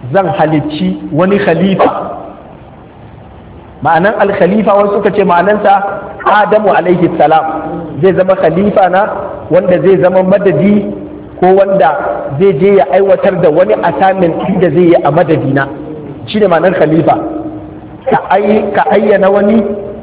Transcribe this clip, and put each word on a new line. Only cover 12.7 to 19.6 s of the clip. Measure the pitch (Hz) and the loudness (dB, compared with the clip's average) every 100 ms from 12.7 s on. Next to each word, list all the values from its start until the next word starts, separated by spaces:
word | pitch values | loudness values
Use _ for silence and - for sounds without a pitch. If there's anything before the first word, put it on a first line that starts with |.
| 196 | 4
ya | 175 | 2
aiwatar | 185 196 180 202 185 | 2 4 2 2 0
da | 175 | 0
wani | 151 196 | 2 2
assignment | 214 175 151 190 190 175 - - 190 | 0 -2 0 0 2 0 -2 -4 0
da | 175 | 0
zai | 147 180 | 2 4
yi | 170 | 4
a | 143 | 2
madadina. | 147 160 151 131 139 135 - - - - - - | 0 2 0 0 -2 -2 -8 -14 -14 -14 -16 -8
Shi | 214 | 0
ne | 202 | 2
ma'anar | 165 170 | 2 2
khalifa. | 185 151 160 151 - - - - - - - - - - | 2 2 2 2 0 -2 -8 -10 -12 -16 -18 -18 -10 -2
Ka | - - | -2 0
ai-, | 185 208 214 208 | 0 2 0 0
ka | - 170 | -2 0
ayyana | 208 220 196 190 | 0 2 2 2
wani | 202 208 226 | 2 2 0